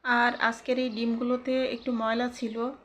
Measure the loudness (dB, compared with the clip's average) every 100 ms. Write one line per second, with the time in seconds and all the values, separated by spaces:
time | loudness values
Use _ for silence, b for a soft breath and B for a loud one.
0 | 2 4 2 2 -2 -2 -2 0 0 0
1 | 0 0 0 0 0 0 0 -2 -2 0
2 | 2 2 0 -2 -4 -2 -4 -6